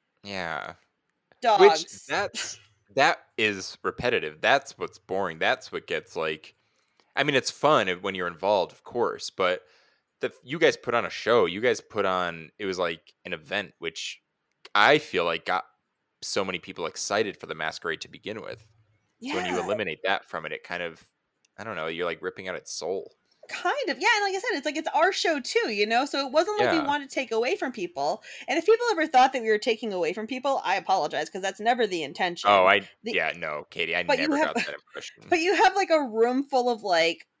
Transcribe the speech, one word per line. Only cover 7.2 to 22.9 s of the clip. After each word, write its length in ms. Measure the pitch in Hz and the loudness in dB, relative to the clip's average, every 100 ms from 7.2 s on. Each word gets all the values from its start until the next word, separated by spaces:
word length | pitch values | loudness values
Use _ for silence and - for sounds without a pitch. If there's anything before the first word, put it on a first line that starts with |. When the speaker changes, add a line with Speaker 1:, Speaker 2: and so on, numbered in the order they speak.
Speaker 1:
mean, 120 | 143 135 | 0 0
it's 140 | - | -2
fun 360 | - 143 147 95 | 0 2 4 2
if, 140 | 90 | -2
when 120 | 98 | -4
you're 140 | 95 87 | -4 -6
involved, 440 | 82 95 104 82 | -4 0 2 0
of 120 | - | -6
course, 460 | - 120 104 - - | -8 -2 -2 -4 -8
but 320 | - 92 90 - _ _ _ _ _ | -2 0 -2 -6 _ _ _ _ _
the, 120 | 127 - | -8 -8
you 140 | 123 160 | -12 2
guys 180 | 156 - | 2 2
put 180 | - | 0
on 120 | 117 95 | -2 -2
a 40 | |
show. 360 | - 107 120 87 | -4 2 4 4
You 140 | 90 | 2
guys 180 | 123 110 | 0 0
put 260 | - 107 98 | -4 -2 0
on, 440 | 92 87 82 80 - | 0 -2 -6 -14 -8
it 80 | 101 | -6
was, 120 | 92 | -2
like, 360 | 87 85 _ _ | -2 -4 _ _
an 80 | 95 | -12
event, 400 | 85 76 98 90 _ | -12 -6 -6 -6 _
which 420 | 82 - - - _ _ _ _ - | -10 -8 -10 -12 _ _ _ _ -2
I 240 | 104 110 147 | 6 8 6
feel 260 | - 92 85 | 2 0 0
like 200 | 85 - | -2 -2
got 200 | 92 - _ _ _ _ _ | -4 -4 _ _ _ _ _
so 220 | - 104 | -6 -4
many 140 | 95 90 | -2 -6
people 260 | - 92 82 | -10 -8 -8
excited 520 | - - 104 107 87 | -6 -4 -2 -2 -6
for 80 | - | -10
the 80 | 78 | -8
masquerade 440 | 78 - 85 80 | -6 -6 -6 -8
to 60 | - | -10
begin 320 | 78 92 110 | -14 -12 -12
with. 240 | - - - _ _ _ _ _ | -12 -14 -18 _ _ _ _ _
So 140 | 247 - | -8 -6
when 80 | - | -4
you 120 | 117 | -4
Speaker 2:
Yeah. 20 | |
Speaker 1:
eliminate 400 | 92 107 92 78 | -2 -2 -4 -4
that 220 | 92 98 - | -2 -2 -2
from 160 | 85 78 | -10 -8
it, 60 | |
it 120 | 76 | -10
kind 180 | - 87 | -8 -8
of, 200 | 85 80 - _ _ _ _ - | -8 -10 -20 _ _ _ _ -16
I 60 | |
don't 120 | 107 90 | -10 -6
know, 120 | 80 | -6
you're, 180 | 82 87 | -4 -4
like, 160 | 80 | -4
ripping 260 | 90 - 92 | -8 -8 -8
out 80 | 85 | -10
its 160 | - | -10
soul. 420 | - 82 | -8 -6